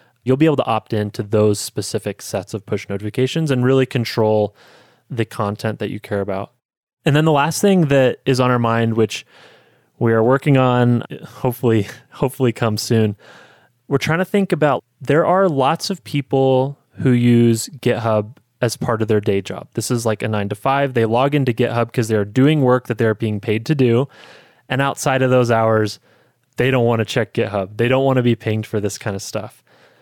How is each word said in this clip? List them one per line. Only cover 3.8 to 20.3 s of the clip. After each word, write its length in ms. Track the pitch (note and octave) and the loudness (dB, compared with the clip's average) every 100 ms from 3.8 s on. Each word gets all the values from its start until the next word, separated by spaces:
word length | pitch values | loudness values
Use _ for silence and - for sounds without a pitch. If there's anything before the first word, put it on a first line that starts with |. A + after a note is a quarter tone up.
| C3 | 2
control 680 | B2 A#2 - G#2+ G#2+ G#2 - - - _ _ _ | -2 -4 0 2 2 0 -4 -20 -20 _ _ _
the 160 | A#2 | -6
content 540 | A2+ - G#2 G#2+ A2 - | -6 -4 -6 -4 -6 -6
that 100 | G#2 | -8
you 100 | G#2 | -8
care 220 | - G2+ | -6 -4
about. 320 | G2 F#2+ - _ _ _ _ _ - | -4 -6 -8 _ _ _ _ _ 0
And 100 | D3 | 2
then 80 | |
the 80 | D#3+ | 2
last 300 | D3 D3+ - | 2 0 0
thing 240 | G3+ F#3 C#3+ | 2 2 4
that 340 | C#3 B2+ - - | 4 2 0 0
is 140 | B2+ | 2
on 100 | B2+ | 2
our 80 | B2 | 2
mind, 340 | A#2 A2+ A2+ | 2 0 0
which 300 | A2+ A2 - - - - _ _ _ _ _ | 2 0 -2 -14 -20 -20 _ _ _ _ _
we 140 | A#2 | 0
are 100 | A2+ | 2
working 360 | A2+ C3+ D#3 C3+ | 2 2 2 2
on, 440 | B2+ B2 A#2+ A#2+ - - | 4 4 2 2 -4 -14
hopefully, 640 | - - B2+ A#2 B2 A2+ G2 - _ | -16 -6 -6 -2 0 2 0 -10 _
hopefully 420 | - C3+ - B2+ | -4 -4 0 -2
come 240 | - A#2 G#2+ | 0 -2 -2
soon. 400 | - A2+ G#2+ G2 - - - _ _ _ - | 0 0 0 -2 -16 -20 -20 _ _ _ -6
We're 80 | C3+ | -4
trying 220 | - E3 | -2 -2
to 60 | F#3 | 0
think 260 | G3+ G3 | -2 0
about, 320 | D#3 D3 B2 - _ | 0 0 0 -6 _
there 240 | C3 D3 | -2 0
are 240 | E3 F#3 G3 | 2 2 2
lots 400 | C3+ C3 E3 - | 2 0 0 -4
of 160 | F#3 | -8
people 760 | - C#3+ - C3+ C3+ C3 C3+ C#3+ _ - | -6 -6 -2 0 2 2 0 -6 _ -4
who 140 | - | 0
use 580 | B2 A#2+ A#2+ A#2 A2+ - C3 | 2 4 6 4 2 -4 -6
GitHub 560 | B2 A#2 A2+ G#2+ G#2+ - _ _ | -2 -2 0 0 -2 -12 _ _
as 160 | A#2+ - | -4 -2
part 240 | - A2 | -4 -2
of 80 | A2 | 0
their 140 | G#2+ | 0
day 180 | G#2 G2 | 2 -2
job. 280 | F#2+ F#2 - | -4 -12 -10
This 180 | - - | -8 -4
is 140 | A#2+ | -2
like 180 | A2+ G#2+ | -2 -2
a 60 | |
nine-to-five. 640 | A2+ | -4